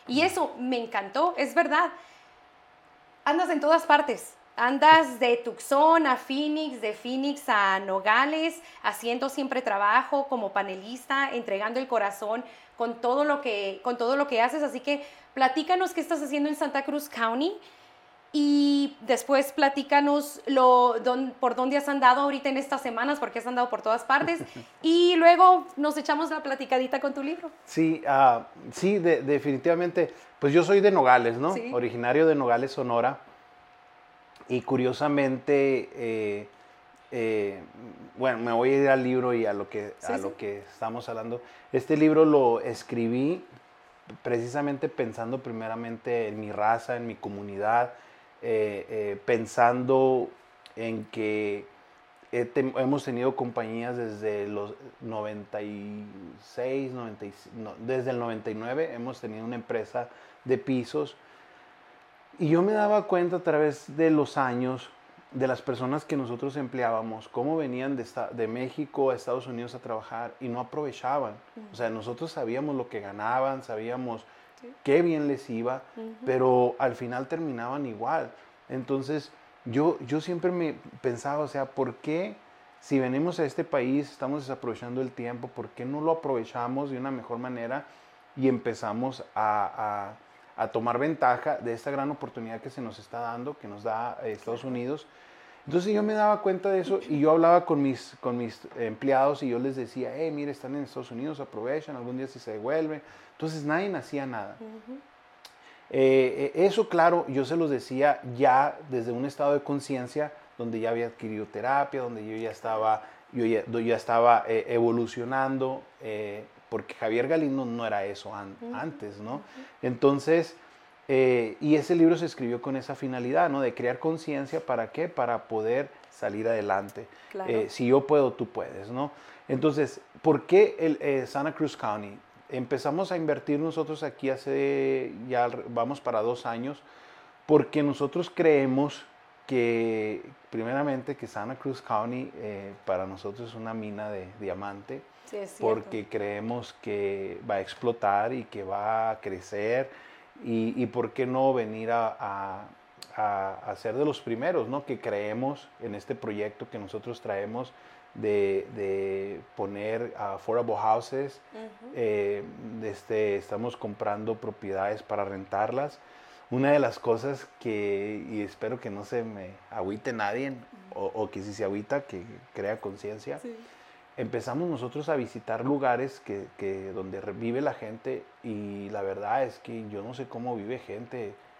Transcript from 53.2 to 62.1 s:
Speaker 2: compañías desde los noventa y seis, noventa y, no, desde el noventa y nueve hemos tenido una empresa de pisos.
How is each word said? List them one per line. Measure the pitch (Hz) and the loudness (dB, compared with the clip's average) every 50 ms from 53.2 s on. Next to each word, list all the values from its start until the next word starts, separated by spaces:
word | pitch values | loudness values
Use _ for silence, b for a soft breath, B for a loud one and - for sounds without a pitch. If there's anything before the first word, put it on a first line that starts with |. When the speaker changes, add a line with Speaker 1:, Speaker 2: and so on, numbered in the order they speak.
| 123 135 131 | 0 0 0
Speaker 2:
compañías | - 135 123 117 123 113 110 113 117 117 123 123 | 0 -2 -4 -4 -4 -6 -4 -6 -6 -6 -6 -6
desde | 120 117 113 107 104 107 107 104 104 101 101 | -6 -6 -6 -6 -6 -4 -2 -2 -2 -4 -4
los | 104 101 101 104 110 - 139 131 - - | -4 -6 -6 -8 -10 -14 -16 -20 -18 -14
noventa | - 113 110 107 104 107 107 104 104 - - 107 104 | -12 -8 -6 -6 -6 -6 -8 -10 -10 -10 -10 -8 -8
y | 104 104 101 101 104 104 104 104 104 90 95 92 80 67 85 - | -8 -10 -10 -10 -10 -12 -12 -14 -14 -16 -16 -18 -18 -18 -20 -20
seis, | - - - 123 131 135 139 139 131 | -14 -8 -6 -4 -2 -2 -2 -4 -4
noventa | 127 127 120 113 104 - 107 | -6 -8 -10 -10 -10 -12 -12
y, | 101 101 - - - - | -14 -14 -16 -20 -18 -14
no, | 117 110 107 - - | -12 -12 -12 -12 -8
desde | 110 123 131 127 120 127 | -6 -4 -2 -2 -2 -2
el | 127 120 | -2 -2
noventa | 120 117 113 110 104 117 | -2 -4 -4 -6 -6 -6
y | 107 | -6
nueve | 107 110 120 131 147 165 160 117 | -6 -6 -4 -4 -2 -4 -4 -4
hemos | 120 117 127 127 - | -8 -8 -10 -10 -10
tenido | - 110 107 110 113 | -10 -10 -10 -8 -8
una | 113 123 | -8 -8
empresa | 113 - - 120 117 - - - 123 120 B B B B B B B - | -8 -6 -4 -4 -4 -4 -4 -4 -6 -6 B B B B B B B -2
de | 123 127 127 | 0 0 0
pisos. | - - 131 127 120 - - 151 147 143 - B B B B B B B B B B B B B B B B B - _ | 0 0 -2 -2 -2 -2 -2 -4 -4 -4 -6 B B B B B B B B B B B B B B B B B -20 _